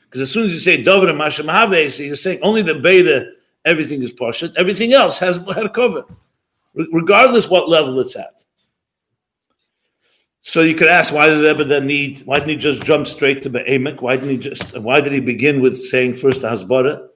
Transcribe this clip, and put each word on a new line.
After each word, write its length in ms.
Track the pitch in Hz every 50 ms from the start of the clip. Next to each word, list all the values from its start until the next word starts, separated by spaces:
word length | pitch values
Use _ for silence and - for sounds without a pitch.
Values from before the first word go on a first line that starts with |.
| _ _
'Cause 100 | - 127
as 100 | 135 131
soon 140 | - 226 226
as 80 | 190
you 80 | 165 151
say 220 | - 180 165 135
Dover 260 | 110 180 196 196 185 170
and 80 | 151
Masha 260 | 147 156 151 143 151
Mahave 480 | 151 156 170 208 226 208 185 165 151 139
say, 140 | 135 - 143
you're 100 | 143 147
saying 220 | - - 185 170 -
only 180 | 156 202 220 220
the 140 | 196 165 156
Beta, 580 | 143 123 175 190 185 180 160 143 123 - - - _ _ _ _ _ -
everything 380 | 160 170 156 151 123 147 135
is 100 | 123 117
Poshet, 400 | - - 127 117 113 - 165 165 -
everything 360 | 165 185 190 196 196 233 233
else 260 | 262 277 214 170 - -
has 200 | 185 185 175 175
Harkova, 680 | 185 196 180 214 220 196 - 233 247 226 170 135 - - 170 - _ _ _ _ _ _ _ _ _ _ -
re-, 140 | - 165 160
regardless 560 | 165 165 160 180 202 214 254 254 240 214 - -
what 200 | 185 175 143 156
level 300 | 165 156 147 131 127 131
it's 160 | 120 - -
at. 300 | 107 85 - _ - - _ _ _ _ _ _ _ _ _ _ _ _ _ _ _ _ _ _ _ _ _ _ _ _ _ _ _ _ _ _ _ _ _ _ _ _ _ _ _ -
So 160 | - - 165
you 120 | 160 165 156
could 140 | 160 165 160
ask, 260 | 175 170 151 - 143
why 140 | 151 151 160
did 120 | 156 151
Rebbe 240 | 151 151 151 139 147
then 220 | 131 147 143 135
need, 340 | 139 147 143 143 135 139 -
why 140 | - 127 139
didn't 140 | 147 143 156
he 60 | 151
just 260 | 151 - 151 135 113
jump 240 | 110 151 156 143 127
straight 360 | - - - 143 135 139 139
to 80 | - 139
Be'emek? 520 | 120 117 - 123 139 131 131 147 131 -
Why 140 | 123 120 131
didn't 140 | 131 135 143
he 80 | 135 120
just, 380 | 127 139 - - - - -
why 240 | - 104 120 135 151
did 120 | 135 143
he 80 | 139 131
begin 400 | 120 123 117 107 135 147 143 135
with 200 | 127 127 101 -
saying 340 | - - - 127 127 123 120
first 280 | - - 135 123 -
the 80 | - 110
Hasbara? 580 | 117 98 92 95 127 131 127 147 151 - - - _